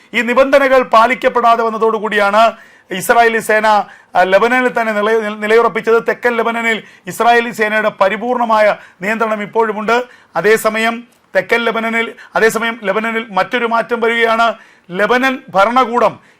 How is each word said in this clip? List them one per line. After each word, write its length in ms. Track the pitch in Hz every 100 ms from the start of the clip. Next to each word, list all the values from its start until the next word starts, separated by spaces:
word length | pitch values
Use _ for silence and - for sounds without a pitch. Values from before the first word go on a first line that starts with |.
| _
ഈ 80 | 226
നിബന്ധനകൾ 600 | 233 247 277 285 269 262
പാലിക്കപ്പെടാതെ 800 | 247 220 240 247 262 247 240 233
വന്നതോടുകൂടിയാണ് 920 | 226 214 220 220 214 208 202 208 226 - - _ _
ഇസ്രായേലി 480 | 185 175 233 233 226
സേന, 280 | 214 214 214
ആ, 180 | 208 - - _ 175
ലെബനനിൽ 580 | 185 190 233 254 254 247
തന്നെ 120 | 220
നില-, 280 | 208 208 226
നിലയുറപ്പിച്ചത്. 840 | 208 214 208 226 233 220 220 233 226
തെക്കൻ 280 | 214 240 233
ലെബനനിൽ 460 | 226 233 226 220 170 - 180
ഇസ്രായേലി 440 | 170 226 240 240
സേനയുടെ 420 | 226 214 214 214 208
പരിപൂർണമായ 760 | 196 214 240 240 233 220 208 180 - _
നിയന്ത്രണം 400 | 202 220 220 214
ഇപ്പോഴുമുണ്ട്. 640 | 202 226 220 208 208 240 247 - _ 165
അതേസമയം 680 | 185 214 220 220 226 233 233 _ _ 190
തെക്കൻ 280 | 185 233
ലെബനനിൽ, 500 | 226 226 226 226 226 - - 175
അതേസമയം 440 | 220 220 226 233
ലെബനനിൽ 440 | 202 202 226 226 226
മറ്റൊരു 360 | 185 185 247 233
മാറ്റം 340 | 226 175 233
വരികയാണ്. 540 | 226 233 226 226 233 220 - _ -
ലെബനൻ 480 | 180 208 247 262 262 -
ഭരണകൂടം 840 | 180 202 247 226 233 220 - _